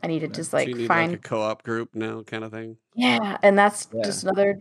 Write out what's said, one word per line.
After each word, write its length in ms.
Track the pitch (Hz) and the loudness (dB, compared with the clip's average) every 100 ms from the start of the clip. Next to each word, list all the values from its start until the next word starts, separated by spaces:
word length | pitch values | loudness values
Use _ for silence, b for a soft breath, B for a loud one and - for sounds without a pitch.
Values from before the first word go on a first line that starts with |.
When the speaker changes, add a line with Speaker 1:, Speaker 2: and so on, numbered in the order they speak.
Speaker 1:
I 20 | - | -4
need 140 | 160 | -2
to 60 | 151 | -4
Speaker 2:
Yeah. 60 | |
Speaker 1:
just, 200 | - 165 | -6 -2
Speaker 3:
So 40 | 147 | -2
Speaker 1:
like, 100 | 127 | 0
Speaker 3:
you 60 | 120 | -2
need, 100 | 117 | 0
Speaker 1:
find 260 | 170 165 | 2 0
Speaker 3:
like, 60 | 170 | -4
a 40 | - | -4
co-op 360 | 113 107 107 | -2 -2 -4
group 300 | - 113 113 110 | -4 -4 -4 -6
now 260 | 110 113 | -6 -6
kind 220 | 104 113 | -10 -10
of 80 | 110 | -8
thing? 260 | 110 113 113 _ | -10 -12 -16 _
Speaker 1:
Yeah, 440 | 226 247 233 208 196 | 0 2 2 0 4
and 160 | 202 196 | 6 8
that's 300 | 208 - - | 4 2 -8
Speaker 2:
Yeah. 100 | 226 | -4
Speaker 1:
just 180 | 208 196 | -4 -2
another 380 | 185 190 202 196 | -2 2 2 0